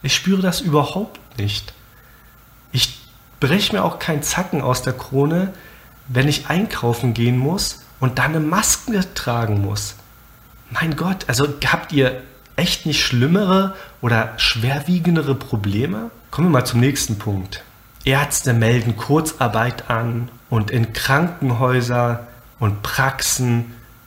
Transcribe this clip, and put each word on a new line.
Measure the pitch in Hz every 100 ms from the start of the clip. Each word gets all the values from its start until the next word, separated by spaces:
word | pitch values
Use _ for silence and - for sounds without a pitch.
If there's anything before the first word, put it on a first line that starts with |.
Ich | 139
spüre | - 185 196
das | 185 170
überhaupt | 180 147 135 180 220 - - -
nicht. | 101 104 - - - - - - - - - - -
Ich | 127 - - - - - -
brech | 135 185 208
mir | 214
auch | 170 -
keinen | - 151
Zacken | - - 185 156
aus | 131 123
der | -
Krone, | - - 135 147 170 190 - - - - - -
wenn | 123 143
ich | 139 -
einkaufen | 165 226 - 120 117 127
gehen | 113 120 127
muss | 139 196 - - - -
und | 127 123
dann | -
eine | 160
Maske | 151 185 - - - 208 185
tragen | - - 117 113 104
muss. | 101 101 - - - - - - - - -
Mein | - 165 143
Gott, | 175 185 -
also | 127 143 143 -
habt | 170 -
ihr | 147 127 131 - - - -
echt | 175 - 160
nicht | 147
schlimmere | - 123 131 185 196 190 190 - - -
oder | 120 117 110 -
schwerwiegendere | - 117 123 143 143 180 175 165 139
Probleme? | 131 - 113 101 101 151 208 226 - -
Kommen | - 175
wir | 135
mal |
zum | - 120
nächsten | 131 143 - 104
Punkt. | 107 98 92 - - - - -
Ärzte | - 135 143 - 135
melden | 117 113 120 113 107
Kurzarbeit | - 147 156 - 117 110 120 - -
an | 117 117 117 120 - -
und | 117 104
in | 127 113
Krankenhäuser | - - 135 170 - 139 113 127 127 120 123 120 120 - - - -
und | 107 101
Praxen | - - 135 131 - - 123 117 117 - - -